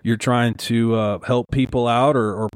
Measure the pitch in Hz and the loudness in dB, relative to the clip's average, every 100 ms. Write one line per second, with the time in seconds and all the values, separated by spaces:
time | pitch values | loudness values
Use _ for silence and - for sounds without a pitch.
0 | 113 110 127 120 120 - - 117 117 113 | -2 0 2 2 2 -2 -2 0 2 2
1 | 104 101 - 123 - 135 123 127 120 120 | 0 -2 -2 -2 0 -2 0 0 0 2
2 | 139 135 107 98 107 | 2 2 0 -2 -6